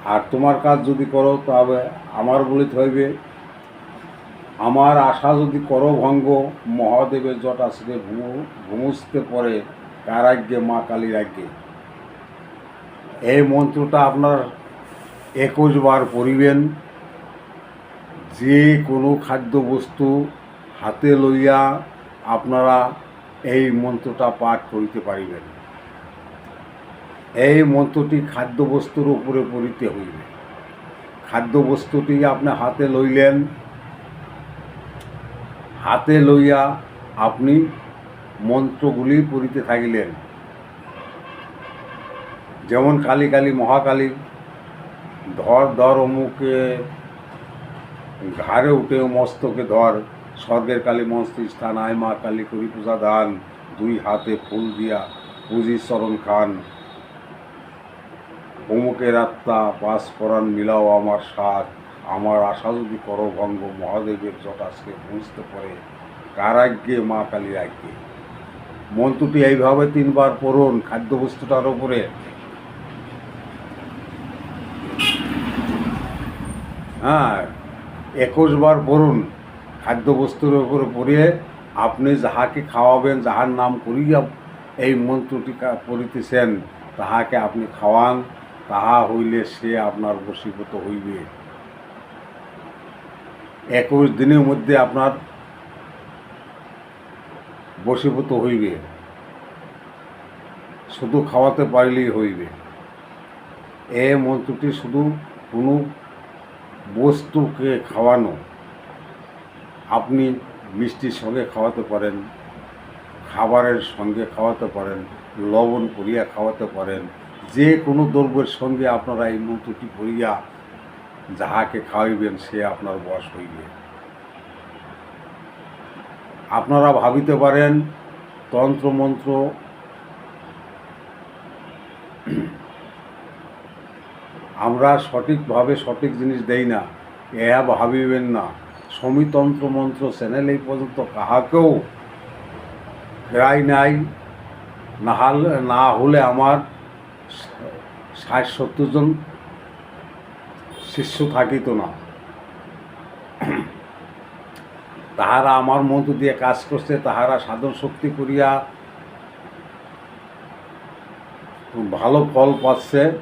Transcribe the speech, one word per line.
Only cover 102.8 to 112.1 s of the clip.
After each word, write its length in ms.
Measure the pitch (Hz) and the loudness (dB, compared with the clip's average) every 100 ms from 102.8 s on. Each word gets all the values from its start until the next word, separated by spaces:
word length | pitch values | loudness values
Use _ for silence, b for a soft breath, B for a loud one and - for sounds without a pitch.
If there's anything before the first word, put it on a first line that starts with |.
| - - - - - - - - - - - | -20 -20 -20 -20 -20 -20 -20 -20 -20 -20 -8
এ 280 | 123 131 139 | 0 2 2
মন্ত্রটি 560 | 127 131 - 123 143 | 2 -2 -4 -4 -4
শুধু 400 | 143 117 139 151 151 - - - | -4 -4 0 0 -2 -12 -20 -8
কোনো 320 | 113 131 147 143 - - - - - - - - - 104 104 | -2 0 0 -2 -10 -20 -20 -20 -20 -20 -20 -20 -20 -10 2
বস্তুকে 840 | 143 147 - 151 139 - 135 123 - | 2 2 -2 -2 -2 -2 -4 -4 -4
খাওয়ানো, 380 | 110 120 123 104 78 - - - - - - - - - - - - - - - | 0 4 4 2 -6 -16 -20 -20 -20 -20 -20 -20 -20 -20 -20 -20 -20 -20 -20 -4
আপনি 440 | 110 - 135 131 127 - - 101 | -4 0 0 0 -2 -10 -20 -14
মিষ্টির 360 | 98 120 - 131 | -6 -6 -4 -8
সঙ্গে 340 | - 113 127 117 | -6 -6 -6 -6
খাওয়াতে 280 | 110 110 117 107 | -2 -2 -2 -6
পারেন, 220 | 104 104 | -4 -4